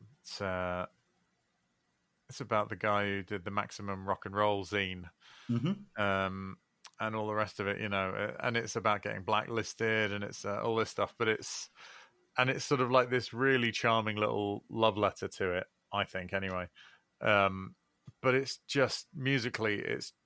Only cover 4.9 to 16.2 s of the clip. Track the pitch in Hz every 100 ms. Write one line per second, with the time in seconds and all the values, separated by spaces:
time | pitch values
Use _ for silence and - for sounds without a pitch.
4.9 | 90 87 - - - - 120 147 202 -
5.9 | - 101 95 95 95 95 98 _ _ -
6.9 | - 110 110 107 107 104 - 101 101 107
7.9 | 98 95 101 104 - - 117 - 113 107
8.9 | 104 107 104 90 107 - 113 107 - 113
9.9 | 110 107 101 101 - 101 104 113 113 110
10.9 | - 98 - 110 110 - - - - -
11.9 | - - _ _ - 127 - - 139 123
12.9 | 127 123 123 110 117 135 131 120 - 117
13.9 | 113 107 104 107 110 101 101 - 113 110
14.9 | 104 101 - 92 - 95 90 - _ _
15.9 | 101 98 95